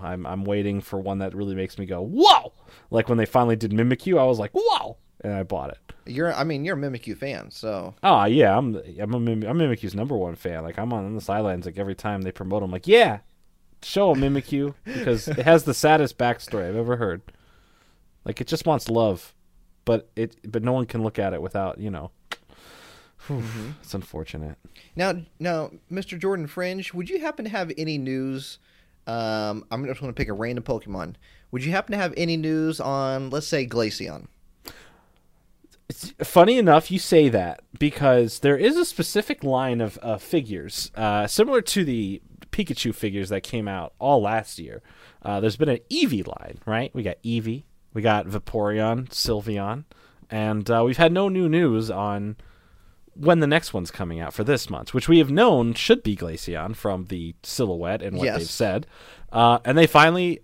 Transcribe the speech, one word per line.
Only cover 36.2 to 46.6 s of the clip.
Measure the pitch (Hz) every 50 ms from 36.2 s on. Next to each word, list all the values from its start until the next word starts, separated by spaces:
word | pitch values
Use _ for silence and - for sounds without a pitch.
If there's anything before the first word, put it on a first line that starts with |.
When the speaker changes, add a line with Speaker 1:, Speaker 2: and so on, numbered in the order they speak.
| 151
Speaker 1:
funny | - - 185 170 208 247 254
enough | 220 170 151 156 - -
you | 180 185
say | - - 180 165 151 135
that, | 113 101 90 85 71 - _ _ - -
because | 147 147 - - 147 135 127 123 120 113 - -
there | - 143 143 131
is | 175 240 302 339
a | 349
specific | - - - 160 - - 202 208 - 294 - -
line | 139 131 127 131 131 123 117
of, | 113 104 - -
uh, | - 117 107 101
figures, | - - - 165 135 110 101 87 73 95 - - - - -
uh, | - 110 107 104 104 104 104
similar | - - 220 254 277 233
to | - - - 208 180
the | 143 123 113 107 95 98 - - - - - - -
Pikachu | - - 214 - 120 - - 120 104
figures | - - 104 95 101 98 95
that | 104 98 -
came | - - 117 107 101
out | 95 92 82 - - _
all | - 135 143 127
last | 104 101 110 113 104 - - -
year. | 82 62 - - - - - - - - _ _
Uh, | - - 101 98
there's | 104 113 104 113
been | 156 151
an | 123 117 - _
Eevee | 247 320 339 233 139 98 -
line, | - - - 50 50 - -